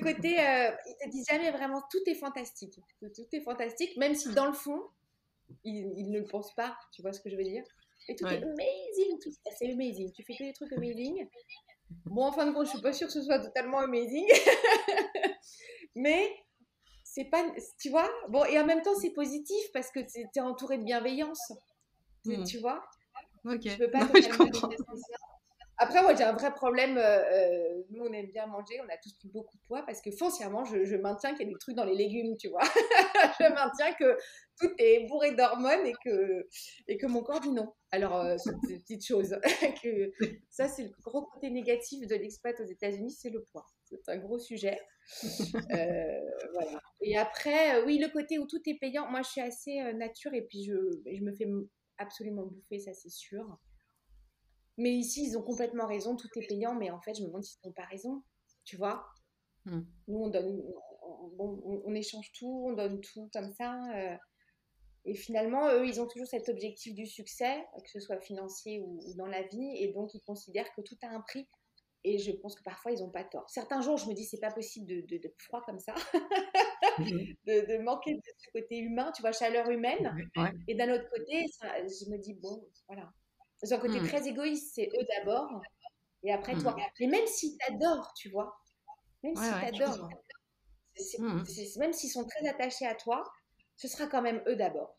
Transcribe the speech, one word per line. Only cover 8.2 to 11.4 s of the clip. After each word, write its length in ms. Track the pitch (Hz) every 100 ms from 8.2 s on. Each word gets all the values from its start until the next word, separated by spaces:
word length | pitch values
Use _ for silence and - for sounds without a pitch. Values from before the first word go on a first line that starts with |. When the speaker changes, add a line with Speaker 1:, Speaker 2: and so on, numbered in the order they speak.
| 185
Speaker 2:
Ouais. 100 | -
Speaker 1:
est 80 |
amazing, 760 | 311 302 508 554 508 392 392 330
tout 100 | 302
ça, 200 | 294 320 -
c'est 140 | 247
amazing. 400 | 247 254 190 185
Tu 100 | -
fais 120 | 226 240
que 80 | 277
des 80 |
trucs 180 | 269 294
amazing. 540 | 262 240 233 262 370 - 480